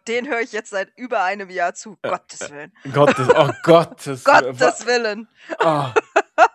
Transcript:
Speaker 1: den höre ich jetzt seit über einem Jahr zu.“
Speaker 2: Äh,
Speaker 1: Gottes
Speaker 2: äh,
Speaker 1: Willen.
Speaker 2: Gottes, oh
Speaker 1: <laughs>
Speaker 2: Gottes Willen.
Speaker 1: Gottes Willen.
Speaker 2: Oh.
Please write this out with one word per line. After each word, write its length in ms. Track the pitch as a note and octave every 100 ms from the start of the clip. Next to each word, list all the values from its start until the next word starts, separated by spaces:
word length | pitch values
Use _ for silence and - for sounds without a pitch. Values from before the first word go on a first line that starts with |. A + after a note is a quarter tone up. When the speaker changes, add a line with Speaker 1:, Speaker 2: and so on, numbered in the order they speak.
| -
Speaker 1:
den 200 | A#3+ C4
höre 140 | A#3+
ich 100 | -
jetzt 180 | G#3 -
seit 220 | G3+ F#3+ -
über 280 | B3 A3+
einem 260 | F#3 G3+ F#3+
Jahr 240 | F3+ F3
zu.“ 240 | - A3 F3+
Speaker 2:
Äh, 60 | -
Speaker 1:
Gottes 320 | F3+ - -
Speaker 2:
äh, 100 | -
Speaker 1:
Willen. 200 | C#3+ D#3 _ C#3
Speaker 2:
Gottes, 340 | C#3 C#3+ B2+ C3 D#3+
oh 140 | C#3+ -
Speaker 1:
<laughs> 60 |
Speaker 2:
Gottes 600 | - E3 E3 - C#3+ C3 -
Willen. 300 | D4 B2+ B2+
Speaker 1:
Gottes 280 | B3+ - A3
Willen. 420 | B3 A3+ G#3 A3 _ - D#4+
Speaker 2:
Oh. 260 | - D3 C3+ - - E4+ - - A4+